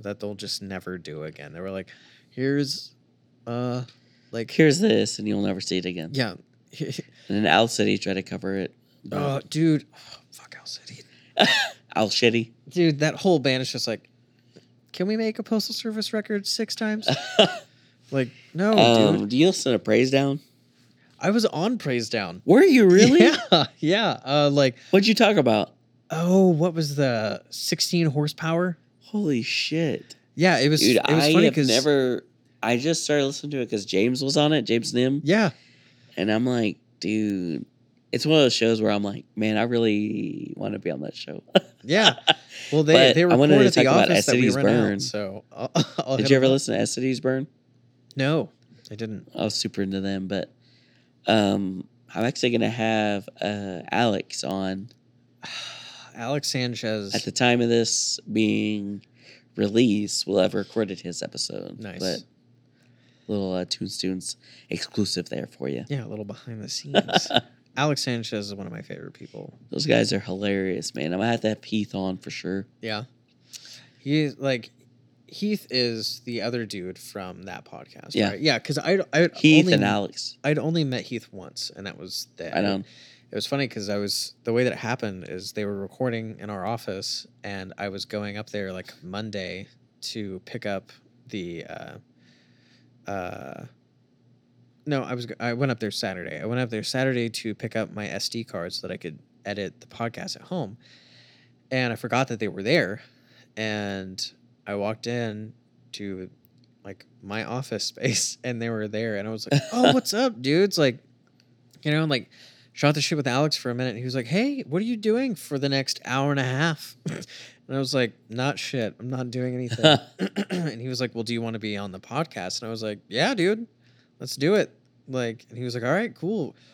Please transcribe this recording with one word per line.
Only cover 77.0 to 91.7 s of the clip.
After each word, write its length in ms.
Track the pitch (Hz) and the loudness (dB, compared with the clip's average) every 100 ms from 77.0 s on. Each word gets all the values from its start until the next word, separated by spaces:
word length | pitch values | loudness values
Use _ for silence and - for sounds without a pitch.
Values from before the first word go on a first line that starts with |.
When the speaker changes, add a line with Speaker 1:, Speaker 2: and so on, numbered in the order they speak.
| - 101 92 90 | -14 -12 -12 -12
Speaker 1:
that 200 | 92 92 | -14 -14
podcast, 500 | - - - - - | -16 -20 -20 -20 -6
Speaker 2:
Yeah. 160 | - - | 0 0
Speaker 1:
right? 100 | 101 | 0
Yeah, 180 | 151 123 | 0 0
'cause 180 | - 147 | -2 -4
I, 220 | 151 190 - | 0 0 0
I 160 | 147 170 | 2 2
Speaker 2:
Heath 300 | - 156 156 | 6 8 8
Speaker 1:
only 80 | 180 | 8
Speaker 2:
and 120 | 135 | 6
Alex. 520 | 101 104 98 - - - | 4 2 -2 -6 -12 -6
Speaker 1:
I'd 140 | 139 151 | -2 -2
only 260 | 135 170 | 0 0
met 200 | 143 123 | -2 -4
Heath 240 | - 120 - | -6 -10 -10
once, 380 | 98 78 - - | -16 -16 -12 -12
and 120 | - 98 | -12 -12
that 100 | - | -12
was 300 | 90 - - - | -12 -12 -12 -14
that. 160 | 85 | -6
Speaker 2:
Right 120 | - 101 | -2 0
on. 180 | 98 98 - - - _ | 0 -6 -16 -20 -20 _
Speaker 1:
It 40 | |
was 120 | 107 - | -8 -4
funny 200 | 139 131 | -2 -4
'cause 200 | 117 101 | -4 -4
I 80 | 101 | -4
was, 380 | 101 - - - | -2 -4 -8 -8
the 80 | - | -2
way 120 | 117 | 2
that 100 | 123 | 2
it 40 | - | 0
happened 520 | 113 - 110 92 85 | -4 -4 -6 -8 -10
is 220 | 92 101 | -12 -10
they 120 | - | -8
were 160 | 101 101 | -6 -6
recording 560 | 98 - 127 117 113 110 | -8 -6 -4 -4 -8 -12
in 120 | 104 | -10
our 160 | 101 92 | -8 -6
office, 600 | 113 - 95 98 - - _ | -6 -6 -8 -8 -8 -10 _
and 300 | 104 98 95 - | -12 -10 -10 -8
I 100 | 101 | -8
was 160 | 98 | -8
going 320 | - 107 104 101 | -8 -8 -8 -8
up 140 | 107 | -8
there, 200 | 104 95 | -8 -6
like, 180 | 92 - - | -8 -12 -16
Monday 640 | 87 101 110 101 92 92 - _ _ _ | -12 -10 -8 -8 -8 -10 -14 _ _ _
to 380 | - 117 101 92 | -12 -10 -8 -10
pick 260 | - 117 107 | -12 -10 -6
up 260 | 95 - - _ _ - | -8 -8 -20 _ _ -14
the, 360 | 107 87 82 | -10 -10 -10
uh, 320 | - | -12